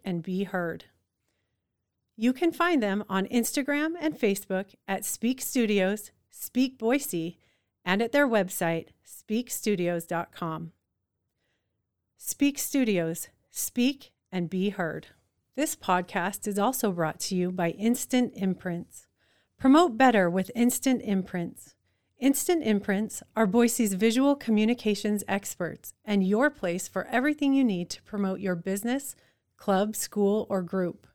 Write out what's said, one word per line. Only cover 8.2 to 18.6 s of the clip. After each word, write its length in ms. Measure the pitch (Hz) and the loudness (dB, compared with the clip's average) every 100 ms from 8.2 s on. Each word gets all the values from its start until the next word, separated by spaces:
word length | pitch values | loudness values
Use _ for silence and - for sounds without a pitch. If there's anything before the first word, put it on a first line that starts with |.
| 277 | 4
website, 640 | 220 185 - 170 165 - _ | 2 0 -2 -2 -2 -6 _
speak 460 | - - - 220 247 | -20 -16 -4 -4 -4
studios 560 | - 220 196 175 170 170 | -4 -2 0 0 -2 -4
dot 260 | 165 170 | -6 -6
com. 420 | - 170 160 165 _ _ _ _ _ _ _ _ _ _ _ _ _ _ _ | -6 -6 -6 -10 _ _ _ _ _ _ _ _ _ _ _ _ _ _ _
Speak 420 | - - 285 285 | -8 0 0 0
Studios, 680 | - 277 226 185 165 165 - _ _ | -2 0 2 2 0 -6 -10 _ _
speak 600 | - - 247 247 277 - _ - | -8 -6 0 0 0 -12 _ -8
and 160 | 185 170 | -6 -4
be 220 | 185 202 | -2 -2
heard. 380 | 196 165 151 - _ _ _ _ - | -2 -4 -6 -12 _ _ _ _ -4
This 180 | 302 - | -4 -4
podcast 720 | - 185 180 190 175 - 208 | 0 0 0 -4 -4 -4 -4
is 100 | 202 | 0
also 360 | 214 262 208 | 0 0 -2
brought 260 | 175 156 - | 0 -2 -2
to 140 | - 185 | -4 -2
you 160 | 180 | -2
by 200 | 180 170 | 0 -2
Instant 600 | 165 226 240 - 254 247 - | 0 0 0 0 0 0 -2
Imprints. 720 | 190 180 | -4 -2